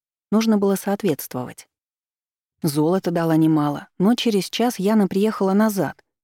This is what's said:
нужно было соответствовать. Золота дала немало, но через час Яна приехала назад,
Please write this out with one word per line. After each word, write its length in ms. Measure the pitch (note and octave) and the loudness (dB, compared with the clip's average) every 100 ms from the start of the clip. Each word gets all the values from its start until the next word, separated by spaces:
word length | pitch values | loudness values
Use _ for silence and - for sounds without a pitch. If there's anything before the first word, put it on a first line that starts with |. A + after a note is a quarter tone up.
| _ _ - | _ _ -2
нужно 240 | G#3+ A3+ G#3 | 0 2 2
было 180 | G3 F#3+ | 2 0
соответствовать. 920 | - G3+ G3 C#3 - B2+ B2 - - _ _ _ _ _ _ _ _ _ | -2 -2 -2 -2 -6 -10 -10 -12 -20 _ _ _ _ _ _ _ _ _
Золота 480 | E3 C#3+ D3+ F#3 F#3 | -4 0 0 0 0
дала 280 | F3 E3 D#3+ | -2 2 4
немало, 500 | D#3+ D#3 D3 C#3+ - - | 4 2 0 -4 -10 -2
но 160 | F#3+ B3 | 0 2
через 340 | A#3+ G#3 - | 0 -2 -2
час 300 | - A#3+ - | -2 -2 -2
Яна 280 | F#3+ A3 F#3+ | 0 2 2
приехала 460 | F#3+ G#3+ G#3+ F#3+ | 0 -2 0 0
назад, 500 | G3 A3 G3 C#3 - _ _ | 2 0 0 -4 -6 _ _